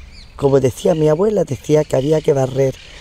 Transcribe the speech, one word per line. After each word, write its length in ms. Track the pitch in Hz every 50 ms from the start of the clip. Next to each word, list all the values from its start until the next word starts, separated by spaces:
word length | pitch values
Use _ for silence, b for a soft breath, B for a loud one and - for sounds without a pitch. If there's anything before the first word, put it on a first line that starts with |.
| - - - - - - -
Como 240 | - 139 139 135 139
decía 360 | 131 127 - - - - 170
mi 120 | 160 156 151
abuela, 360 | 151 156 196 220 214 190 160
decía 380 | - 135 - - - 151 151 151
que 120 | - -
había 240 | 135 131 147 160 156
que 140 | - - 151
barrer 400 | 135 131 131 131 131 135 135 127 B B B B B